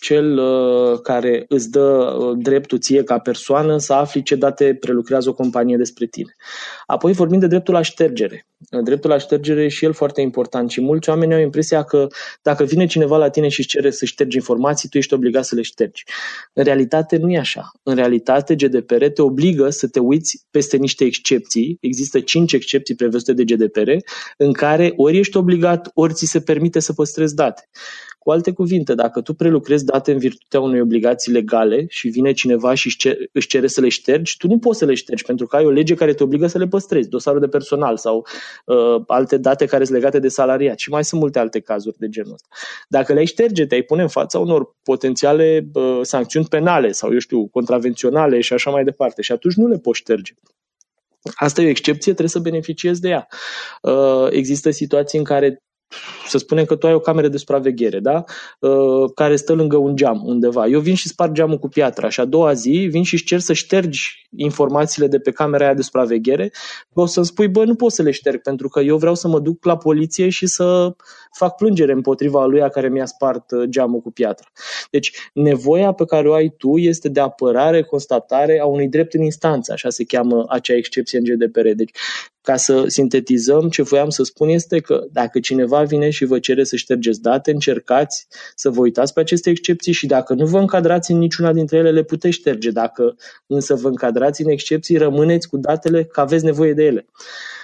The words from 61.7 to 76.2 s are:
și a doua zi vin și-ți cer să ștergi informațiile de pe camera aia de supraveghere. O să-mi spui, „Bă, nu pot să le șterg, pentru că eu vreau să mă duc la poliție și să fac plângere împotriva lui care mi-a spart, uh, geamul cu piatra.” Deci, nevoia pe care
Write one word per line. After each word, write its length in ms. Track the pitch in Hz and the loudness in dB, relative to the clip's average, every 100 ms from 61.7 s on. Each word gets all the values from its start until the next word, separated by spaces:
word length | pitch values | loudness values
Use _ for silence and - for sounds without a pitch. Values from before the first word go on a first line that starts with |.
| 151 135 - 113 | 0 0 0 -4
și 120 | 117 | -2
a 40 | |
doua 280 | 127 156 160 | 0 2 2
zi 360 | 131 117 165 190 | 2 0 0 0
vin 120 | 160 | 0
și-ți 200 | 180 170 | 0 -2
cer 160 | - 180 | 0 -2
să 140 | 175 | 0
ștergi 720 | 156 - 190 175 135 - - _ - | -4 0 0 0 -4 -8 -10 _ -6
informațiile 720 | 147 147 139 143 151 - 143 | -4 0 0 0 -2 0 0
de 100 | 139 | 2
pe 120 | 139 | 0
camera 340 | - 151 143 | -2 0 2
aia 100 | 139 | 2
de 80 | 139 | 2
supraveghere. 720 | 131 131 120 117 113 147 202 - - - - | -2 -2 0 0 0 -2 -2 -10 -16 -18 -6
O 120 | 175 175 | -2 0
să-mi 200 | 180 170 | 0 0
spui, 220 | - 208 | 0 2
„Bă, 160 | 190 | 2
nu 100 | 226 | 2
pot 180 | 233 240 | 2 0
să 100 | - | 2
le 80 | 156 | 0
șterg, 320 | 135 139 127 | 0 -2 -2
pentru 260 | - 135 135 | -4 -6 -4
că 120 | 147 | 0
eu 160 | 139 156 | 2 2
vreau 180 | 165 | 2
să 140 | 175 175 | 0 0
mă 120 | 160 | 0
duc 240 | 147 170 | 0 -2
la 120 | 180 170 | 0 0
poliție 520 | 156 151 160 - 185 | 2 0 0 0 -2
și 180 | 180 185 | 0 -2
să 480 | - 180 180 180 180 - - - | 0 2 2 0 -4 -18 -20 -20
fac 220 | - 180 | -2 -2
plângere 380 | 180 220 185 143 | 0 0 2 2
împotriva 520 | 135 131 135 143 139 | 2 0 0 0 2
lui 260 | 135 143 143 | 2 2 2
care 180 | 139 131 | 0 -2
mi-a 180 | 131 127 | -2 -6
spart, 440 | - 135 123 - | -4 -4 -4 -4
uh, 180 | 123 123 | -4 -2
geamul 320 | 131 123 120 | -2 -2 -2
cu 100 | 117 | -6
piatra.” 360 | - 110 98 _ - - - - | -4 -4 -4 _ -20 -14 -14 -4
Deci, 220 | 143 - - - | -4 -4 -8 -8
nevoia 600 | 139 147 131 131 170 196 | 0 2 2 2 2 2
pe 120 | 190 | 0
care 240 | 165 160 | 0 2